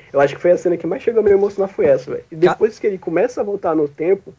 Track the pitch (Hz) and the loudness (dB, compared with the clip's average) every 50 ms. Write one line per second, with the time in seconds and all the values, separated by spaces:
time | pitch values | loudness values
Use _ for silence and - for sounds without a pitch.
0 | - _ - 139 143 139 - - - 175 180 175 - 180 196 185 - 165 185 - | -16 _ 0 2 2 2 0 0 2 2 2 2 0 -2 -2 -2 -4 -6 -8 -4
1 | - 240 226 220 208 202 196 196 202 202 202 202 196 196 - - 185 143 135 127 | -4 -2 0 2 4 4 4 4 2 0 -2 -4 -6 -4 -2 0 2 2 2 2
2 | 135 143 - - - _ 165 160 170 160 175 - - 233 220 - - 214 190 180 | -2 -6 -10 -12 -12 _ -2 0 2 2 2 2 -2 -2 -2 -4 -4 -4 -4 -4
3 | - 180 160 175 220 247 - 294 233 202 202 190 - 175 160 156 147 143 - - | -6 -4 -2 -2 -2 -2 -4 -6 -6 -6 -6 -4 -4 -2 -2 -2 -2 -4 -4 -4
4 | 156 180 196 - - - - | -2 -2 -2 -2 -4 -10 -20